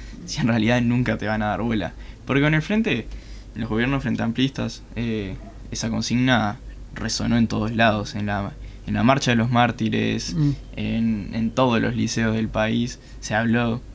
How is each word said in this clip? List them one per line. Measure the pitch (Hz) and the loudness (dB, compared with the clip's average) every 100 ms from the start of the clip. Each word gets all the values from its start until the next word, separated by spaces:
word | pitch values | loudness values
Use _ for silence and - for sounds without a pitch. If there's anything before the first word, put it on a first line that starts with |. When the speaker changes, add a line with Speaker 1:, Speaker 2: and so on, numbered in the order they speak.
| - - - | -14 -12 -8
Speaker 1:
si | - | -2
en | 117 | 2
realidad | 117 110 123 | 4 4 4
nunca | 120 123 120 110 | 4 2 2 0
te | 104 | 0
van | 110 | 0
a | 107 | 0
dar | 95 | 0
bola. | 117 110 82 - - - - | 0 0 -2 -8 -16 -12 0
Porque | 135 | 2
con | 151 | 4
el | 156 | 2
frente, | 151 214 220 123 - - - - - 107 | 2 0 2 0 -4 -10 -14 -16 -12 -8
en | |
los | 113 | -2
gobiernos | 113 127 139 | 0 2 0
frente | 127 113 | 0 0
amplistas, | 113 113 131 - 113 - - 110 | 0 0 0 0 -6 -6 -10 -6
eh, | 117 110 95 95 - - - | -4 -2 -4 -8 -12 -16 -10
esa | 113 117 | -6 -2
consigna | 110 110 120 127 117 104 - - - - | -2 0 2 4 4 2 -2 -10 -14 -12
resonó | - 110 - 113 117 | -6 -4 -2 2 4
en | 110 | 4
todos | 110 107 117 | 2 0 4
lados, | 113 107 - | 4 4 -2
en | 104 104 | -4 -2
la, | 101 98 - - - - | -2 -4 -8 -14 -12 -4
en | |
la | 104 | 2
Marcha | 117 135 127 | 4 4 4
de | 117 | 2
los | 117 | 4
Mártires, | 120 120 117 113 110 110 110 - 170 | 4 4 2 0 0 0 -2 -2 2
Speaker 2:
Mm. | 147 139 - - | 2 0 -6 -6
Speaker 1:
en, | 104 113 113 107 - | -2 0 0 0 -2
en | 113 113 | -2 0
todos | 127 127 113 | 2 4 4
los | 110 117 | 0 0
liceos | 113 113 113 110 | 0 0 0 0
del | 110 | 0
país, | 110 110 117 120 - - - | 0 0 0 -2 -6 -16 -14
se | - | -2
habló | 110 117 117 117 117 - | 0 2 2 2 -2 -8